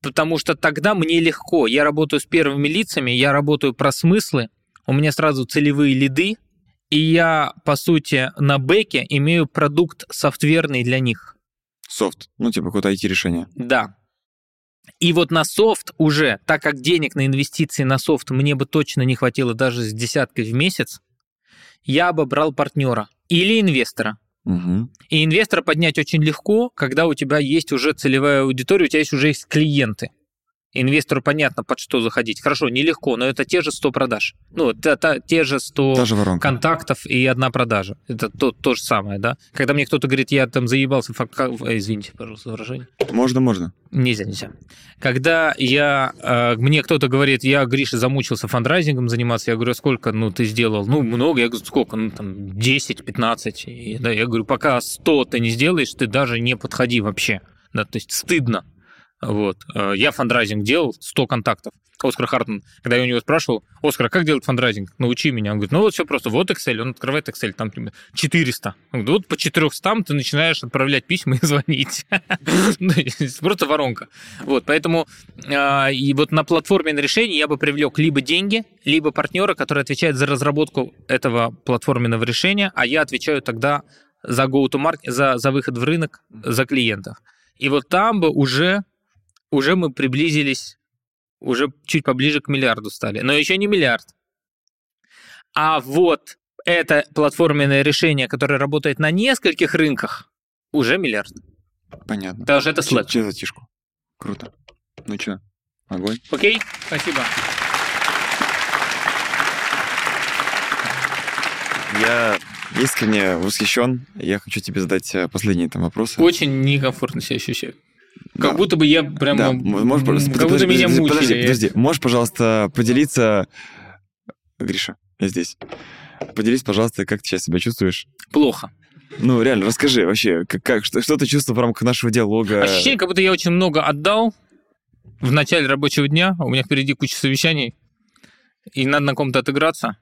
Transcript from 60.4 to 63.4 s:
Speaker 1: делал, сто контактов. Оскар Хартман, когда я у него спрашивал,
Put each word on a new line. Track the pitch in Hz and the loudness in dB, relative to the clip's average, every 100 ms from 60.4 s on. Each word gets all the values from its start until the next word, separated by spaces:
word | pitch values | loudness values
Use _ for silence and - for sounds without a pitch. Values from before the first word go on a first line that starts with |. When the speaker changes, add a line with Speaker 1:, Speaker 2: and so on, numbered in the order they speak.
| 107 107 | 0 -2
Speaker 1:
делал, | 104 151 147 - | 0 2 0 -4
сто | - - 127 | -6 -2 0
контактов. | 120 107 110 - _ _ _ | -2 -2 -4 -8 _ _ _
Оскар | - - 123 | -4 -2 -2
Хартман, | 131 117 104 - _ | -2 -2 -6 -10 _
когда | 123 123 | 0 0
я | |
у | 123 | 2
него | 120 | -2
спрашивал, | - 160 | 0 -2